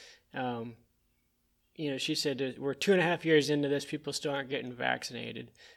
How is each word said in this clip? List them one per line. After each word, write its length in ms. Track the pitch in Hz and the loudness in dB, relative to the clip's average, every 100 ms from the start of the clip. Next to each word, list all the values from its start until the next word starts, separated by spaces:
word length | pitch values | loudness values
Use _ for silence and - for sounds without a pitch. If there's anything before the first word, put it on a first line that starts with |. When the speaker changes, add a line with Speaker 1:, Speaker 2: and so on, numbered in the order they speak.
| - - _ | -18 -20 _
Speaker 1:
Mm. 40 | 135 | -6
Speaker 2:
um, 340 | 127 120 117 117 _ _ _ _ _ _ _ _ _ - | -4 -4 -8 -14 _ _ _ _ _ _ _ _ _ -6
you 140 | 147 | -4
know, 80 | 131 | -2
she 160 | - | -2
said 240 | 156 147 139 | 0 0 0
that 200 | 131 - | -2 -2
we're 160 | 139 | -4
two 180 | 131 202 | 0 4
and 80 | 185 | 4
a 40 | |
half 200 | 170 165 | 4 2
years 240 | 165 151 139 | 6 6 6
into 200 | 147 143 | 2 2
this, 160 | 143 143 | 0 -2
people 260 | 151 147 | -8 -6
still 200 | - 151 | -4 -4
aren't 180 | 139 131 | -4 -4
getting 220 | 135 123 | -6 -6
vaccinated, 800 | 123 127 123 - 120 117 117 120 - - | -2 0 0 -4 -8 -8 -10 -12 -18 -20